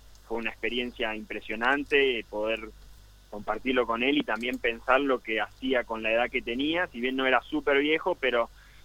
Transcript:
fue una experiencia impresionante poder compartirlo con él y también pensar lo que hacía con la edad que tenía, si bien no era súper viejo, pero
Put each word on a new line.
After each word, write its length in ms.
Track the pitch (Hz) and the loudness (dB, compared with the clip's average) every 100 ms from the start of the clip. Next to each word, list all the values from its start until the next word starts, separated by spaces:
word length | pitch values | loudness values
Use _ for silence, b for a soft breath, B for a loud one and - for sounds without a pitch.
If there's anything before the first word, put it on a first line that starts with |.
| - - - | -20 -20 -8
fue 100 | 113 | -6
una 120 | 113 | -6
experiencia 640 | - 110 117 123 120 117 107 | -6 -4 -4 -4 -4 -6 -6
impresionante 1120 | 107 104 - 107 120 143 139 143 135 120 - | -8 -10 -8 -2 2 0 2 4 4 0 -4
poder 400 | 107 107 110 110 - - - - - - | -4 -2 -2 -6 -16 -20 -20 -20 -20 -14
compartirlo 580 | 104 104 107 127 127 113 | -8 -4 -4 0 2 2
con 160 | 113 | 2
él 140 | 127 147 | 2 2
y 60 | |
también 360 | 127 110 123 131 | 0 -2 -4 -2
pensar 420 | 120 117 - 131 | -2 -2 2 4
lo 180 | 143 123 | 4 0
que 220 | - 107 | 0 -4
hacía 420 | 104 - 131 127 | -4 -6 -2 0
con 200 | 117 113 | 0 -4
la 80 | 110 | 0
edad 180 | 113 120 | 2 0
que 120 | 123 | -2
tenía, 460 | 117 120 147 170 175 | -4 -2 0 -2 -2
si 120 | 120 | -4
bien 160 | 123 131 | -4 0
no 100 | 131 | 4
era 160 | 127 | 2
súper 380 | - 151 143 139 | 2 -2 2 4
viejo, 360 | 147 156 190 170 | 4 2 0 -2
pero 340 | 131 120 113 b b b | 0 2 0 b b b